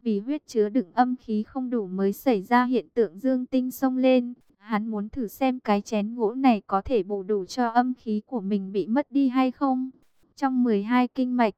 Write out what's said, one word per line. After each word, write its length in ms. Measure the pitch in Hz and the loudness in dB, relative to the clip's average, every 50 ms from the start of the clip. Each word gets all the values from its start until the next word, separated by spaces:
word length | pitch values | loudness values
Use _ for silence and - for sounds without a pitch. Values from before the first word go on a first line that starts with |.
vì 180 | _ 233 214 196 | _ 0 -2 -2
huyết 280 | 208 240 294 302 _ _ | -2 -4 -6 -6 _ _
chứa 220 | - 233 208 208 | 0 0 0 2
đựng 220 | 202 262 202 170 - | 2 -2 -2 -2 0
âm 220 | 226 254 254 254 | 0 2 2 0
khí 280 | 247 _ - 220 214 220 | -6 _ -4 -4 -4 -4
không 260 | - - 269 254 247 | -4 -8 -8 -6 -4
đủ 180 | 247 240 208 185 | -4 -4 -4 -4
mới 260 | 185 190 196 196 202 | -4 -2 0 -2 -2
xảy 280 | - - 277 247 202 | 0 0 0 0 0
ra 240 | 185 202 240 240 247 | 0 0 2 2 2
hiện 200 | 247 254 233 160 156 _ | 2 0 -2 -2 _ _
tượng 260 | 233 226 180 156 190 | 0 0 0 0 -4
dương 260 | - 262 262 254 254 | -2 0 0 0 -2
tinh 260 | - - 262 254 254 | -2 -2 -2 -2 -2
sông 260 | 254 - - 269 254 254 | -4 -2 -2 0 0 2
lên. 360 | 254 262 254 254 247 240 247 _ _ _ _ _ | 2 4 4 4 2 0 -8 _ _ _ _ _
Hắn 300 | 196 208 226 208 214 226 | _ -4 -4 -2 -2 -2
muốn 220 | 220 208 202 214 | -4 -6 -6 -6
thử 180 | - 285 240 196 | -6 -6 -6 -6
xem 320 | - - 277 262 254 254 | -4 -2 -2 -2 -2 -2
cái 220 | _ - 208 202 | _ 0 0 0
chén 340 | 202 - 233 208 202 214 233 | 0 -2 -2 -2 -2 -2 -4
gỗ 180 | 247 233 202 233 | 0 -2 0 0
này 280 | 262 269 269 233 202 - _ | 2 4 4 4 2 0 _
có 140 | - 190 | -2 -2
thể 220 | 202 - 269 226 175 | 0 0 0 0 0
bù 200 | 190 208 202 190 | -2 -4 -6 -4
đủ 220 | 185 214 202 185 | -2 -2 -2 -2
cho 220 | 175 - 254 247 233 | -6 -4 -2 -2 2
âm 260 | 226 240 247 254 254 | 2 2 2 2 -2
khí 280 | 247 _ 233 214 208 208 | _ _ -4 -4 -4 -4
của 160 | _ - 240 | _ -8 -6
mình 300 | 185 190 208 202 190 190 | -2 -2 -2 -2 -2 -2
bị 160 | 196 208 175 175 | -4 -4 -2 0
mất 240 | 220 277 294 _ | 0 0 0 _
đi 180 | 233 277 277 262 | 0 0 0 2
hay 220 | 240 262 262 262 | 2 2 2 0
không. 380 | 247 _ 285 269 262 254 262 262 - _ _ _ _ _ _ _ _ | 0 _ -2 0 0 0 -2 -6 -8 _ _ _ _ _ _ _ _
Trong 280 | - - 269 262 254 240 | -4 -2 0 2 2 2
mười 200 | 240 220 202 202 | 4 2 2 2
hai 240 | 214 240 247 247 247 | 2 2 2 2 2
kinh 300 | _ - 262 254 247 247 | _ -2 -2 -2 2 2
mạch 160 | 240 214 190 | 2 2 0